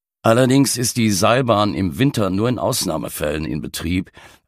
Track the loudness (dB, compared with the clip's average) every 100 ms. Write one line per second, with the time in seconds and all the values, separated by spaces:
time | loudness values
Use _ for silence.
0 | _ _ 2 4 4 4 2 0 -4 0
1 | 0 2 2 2 2 2 0 -2 -4 0
2 | 0 2 -2 0 -2 -2 -2 -2 -4 -4
3 | -6 -4 -4 -2 -4 -6 -8 -8 -4 -4
4 | -4 -14 -20 -20